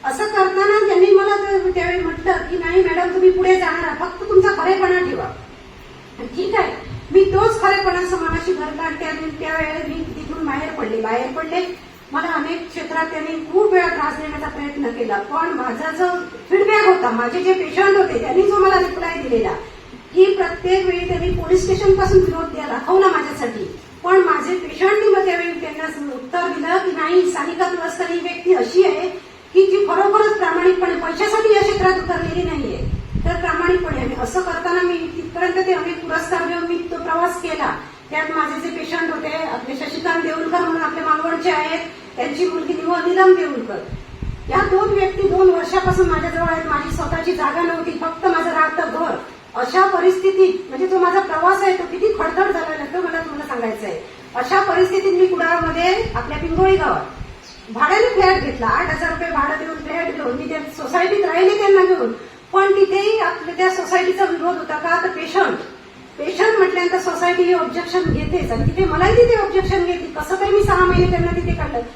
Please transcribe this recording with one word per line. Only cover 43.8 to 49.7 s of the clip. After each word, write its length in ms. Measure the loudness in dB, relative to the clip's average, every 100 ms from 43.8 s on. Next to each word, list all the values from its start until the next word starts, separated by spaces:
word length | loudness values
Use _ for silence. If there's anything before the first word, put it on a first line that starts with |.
| -10 -14 -14 -10 -10 -10 -4
या 120 | -2 0
दोन 220 | 0 2
व्यक्ती 400 | 0 0 0 0
दोन 220 | 4 4
वर्षापासून 580 | 4 0 0 0 2 2
माझ्याजवळ 380 | 0 -2 -2 -2
आहेत. 180 | -2 -2
माझी 280 | -4 -4 -4
स्वतःची 360 | -4 -4 -4
जागा 300 | -2 -2 0
नव्हती, 280 | -2 -2 -4
फक्त 360 | -4 -6 -2 0
माझं 240 | 0 0
राहतं 400 | 0 0 0 -4 -4
घर. 140 | -4 -4 -10 -20 -12
अशा 320 | -6 -2